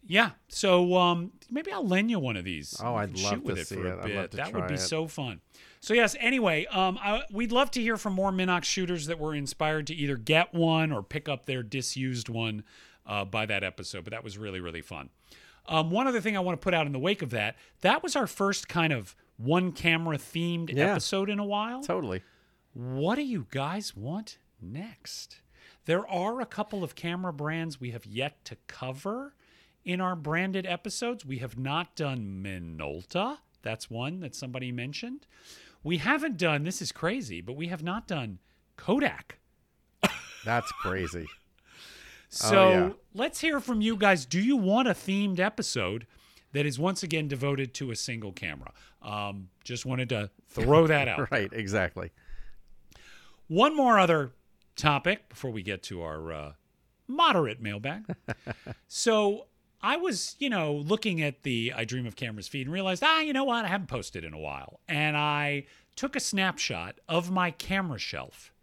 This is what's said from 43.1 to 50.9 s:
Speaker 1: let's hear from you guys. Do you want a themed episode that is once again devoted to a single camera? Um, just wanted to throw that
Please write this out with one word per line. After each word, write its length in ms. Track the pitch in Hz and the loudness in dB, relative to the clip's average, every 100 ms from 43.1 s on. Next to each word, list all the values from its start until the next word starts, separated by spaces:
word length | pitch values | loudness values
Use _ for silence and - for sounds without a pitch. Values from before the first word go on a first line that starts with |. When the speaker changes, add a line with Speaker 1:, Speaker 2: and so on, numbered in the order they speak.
Speaker 1:
let's 260 | 190 277 - | -4 -4 0
hear 220 | 320 294 | 0 0
from 180 | 240 233 | 0 2
you 160 | 214 220 | 2 4
guys. 300 | 202 185 127 | 4 4 2
Do 160 | 165 | 0
you 160 | 220 277 | 4 4
want 320 | 190 214 254 | 4 4 4
a 20 | |
themed 460 | 180 - 196 202 180 | 0 0 0 0 2
episode 640 | 190 - 202 127 92 107 113 _ - - _ | 0 0 -4 -2 -2 -4 -8 _ -20 -20 _
that 140 | 139 147 | -2 -2
is 120 | 123 | 0
once 240 | 170 185 | -2 -2
again 280 | 180 160 151 | -2 -2 -2
devoted 440 | 135 139 139 135 - | -2 -2 -2 -4 -6
to 160 | 135 | -6
a 40 | 113 | -6
single 380 | - 117 104 | -6 -6 -8
camera? 400 | 90 85 71 64 - - _ | -8 -8 -8 -12 -18 -20 _
Um, 460 | - 104 101 98 92 _ | -10 -6 -6 -8 -12 _
just 220 | - 123 127 | -10 -8 -4
wanted 240 | 131 127 | -2 0
to 220 | 120 104 _ _ | -2 -2 _ _
throw 360 | - 110 147 | -2 8 8
that 200 | 165 | 8